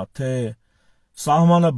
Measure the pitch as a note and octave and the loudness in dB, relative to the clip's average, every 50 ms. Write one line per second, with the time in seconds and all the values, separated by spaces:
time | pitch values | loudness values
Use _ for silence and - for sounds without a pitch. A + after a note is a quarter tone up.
0 | F#2+ - _ - C3+ C3 C3 B2+ A#2+ A2 A2+ _ _ _ _ _ _ _ _ _ | -8 -10 _ -10 -8 -6 -6 -6 -6 -8 -10 _ _ _ _ _ _ _ _ _
1 | _ _ _ - - D#3 D3 D#3+ E3+ E3+ F3 E3+ E3+ E3 C#3+ | _ _ _ -12 -4 0 2 2 4 4 4 4 2 0 0